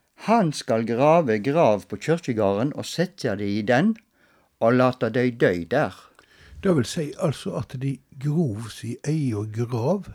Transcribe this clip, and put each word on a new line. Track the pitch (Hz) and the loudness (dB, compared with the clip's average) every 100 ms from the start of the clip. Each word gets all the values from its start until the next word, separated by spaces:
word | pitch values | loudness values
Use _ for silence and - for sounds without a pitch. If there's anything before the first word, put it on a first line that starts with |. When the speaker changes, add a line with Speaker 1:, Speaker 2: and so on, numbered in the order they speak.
| _ - | _ -8
Speaker 1:
Han | - 233 170 | 0 2 2
skal | - - 113 | -2 -2 0
grave | 113 117 147 170 143 110 | 0 2 4 6 4 0
grav | 104 151 143 104 - | 0 4 4 2 -2
på | 104 | -6
kirkegården | - 165 - 110 98 101 139 | -2 -2 -2 0 2 2 -2
og | - | -4
sette | 107 - 180 - 131 98 | -6 -4 -4 -4 -6 -4
de | 101 | -2
i | 101 | -2
den, | 104 123 202 220 _ _ _ _ _ - | 2 2 2 -2 _ _ _ _ _ -2
og | 117 | 2
late | 127 127 123 117 | 4 2 2 -2
de | 120 127 | 0 -2
dø | 120 143 87 | 2 0 0
der.» | 80 127 120 - - _ _ _ - - | -2 -2 -2 -6 -20 _ _ _ -20 -4
Speaker 2:
Det | 202 | 0
vil | 165 | 2
si | 113 - 147 - | 0 -4 -8 -4
altså | 170 - - | -4 -4 -6
at | - - 127 | -8 -8 -6
de | 135 139 _ 135 | -6 -6 _ -8
grov | 147 151 151 104 113 | -2 0 0 -4 -10
si | - 113 - | -12 -12 -8
egen | - 156 135 104 107 | -4 -2 -2 -2 -4
grav | 107 120 120 123 202 - | -6 -4 -2 -2 -2 -4